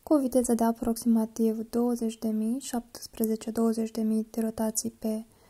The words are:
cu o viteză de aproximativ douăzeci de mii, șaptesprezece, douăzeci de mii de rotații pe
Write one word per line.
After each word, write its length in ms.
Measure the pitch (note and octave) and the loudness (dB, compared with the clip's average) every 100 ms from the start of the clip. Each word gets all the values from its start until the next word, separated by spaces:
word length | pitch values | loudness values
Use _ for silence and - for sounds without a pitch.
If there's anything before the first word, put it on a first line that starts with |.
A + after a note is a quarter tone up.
cu 100 | - | 4
o 60 | D#4 | 2
viteză 340 | C4+ B3+ A#3+ | 4 2 2
de 100 | A3+ | 2
aproximativ 1040 | A3+ A#3 A#3+ A3+ A#3+ A3+ A3 - A3+ A3 A3+ | 2 2 -2 0 2 2 2 2 0 0 -4
douăzeci 480 | A#3+ A#3+ A#3+ A3+ A3+ | 0 0 0 -2 -2
de 100 | A3+ | -2
mii, 320 | A3 A3 B3+ | 0 0 -2
șaptesprezece, 920 | - A#3+ A#3 - - - A3 A3 - | -4 -6 -8 -16 -16 -2 0 0 -4
douăzeci 400 | A3 A3+ A3 A3+ | 0 2 2 -2
de 100 | A3 | -2
mii 260 | A3 A3 A3 | 0 0 -2
de 100 | - | -4
rotații 480 | A3+ A3+ A3 A3 A3+ | -4 -2 -2 -2 -6
pe 360 | A3+ A3 A3 A3+ _ _ | -6 -6 -6 -8 _ _